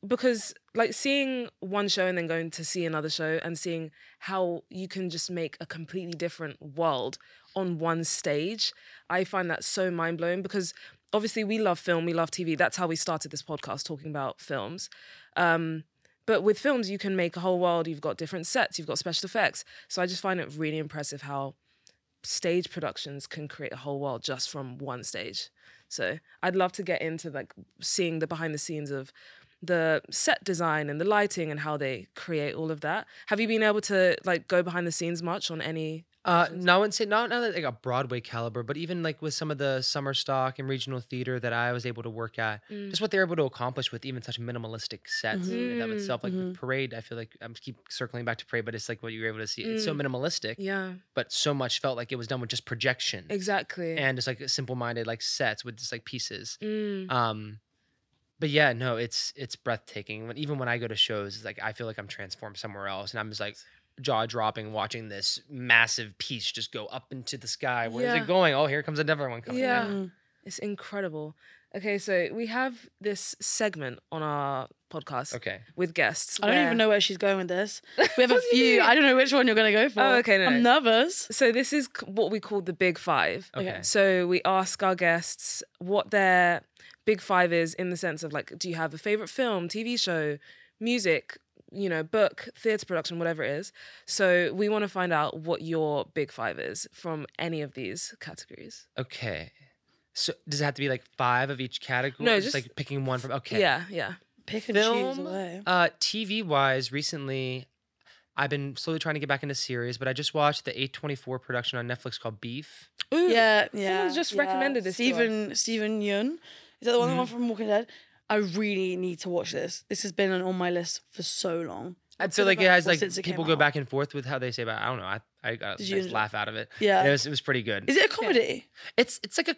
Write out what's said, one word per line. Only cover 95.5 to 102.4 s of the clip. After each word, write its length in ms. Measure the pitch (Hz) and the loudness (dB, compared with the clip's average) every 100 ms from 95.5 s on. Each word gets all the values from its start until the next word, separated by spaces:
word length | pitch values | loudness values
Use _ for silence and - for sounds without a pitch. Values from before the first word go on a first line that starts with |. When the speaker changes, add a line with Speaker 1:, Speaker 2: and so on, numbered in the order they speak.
| 175 | -2
Speaker 1:
your 440 | 160 160 156 147 - | 0 0 0 0 -2
Big 180 | - 143 | -4 -4
Five 280 | - 113 65 | -2 -4 -4
is 280 | 62 95 - | -6 -6 -10
from 320 | - 175 160 143 - | -10 -8 -8 -8 -8
any 240 | 170 160 | -6 -4
of 120 | 147 | -6
these 420 | 135 107 139 - - | -8 -10 -8 -10 -12
categories. 640 | - - - - 226 - - - | -16 -14 -18 -18 -18 -20 -14 -10
Speaker 2:
Okay. 540 | 131 - 117 78 82 _ _ _ _ _ _ | -8 -6 -6 -6 -10 _ _ _ _ _ _
So 200 | - - - - | -4 -4 -4 -6
does 120 | 143 | -2
it 20 | |
have 100 | 147 | 0
to 80 | 135 | 0
be, 80 | 139 | -2
like, 140 | 127 _ - | -2 _ -2
five 360 | 123 123 135 | 2 2 2
of 100 | 135 | -2
each 180 | 127 - | -6 -8
category? 460 | - 127 135 127 233 | -4 -2 -2 0 4
Speaker 1:
No, 120 | |
Speaker 2:
Just, 160 | 214 | 4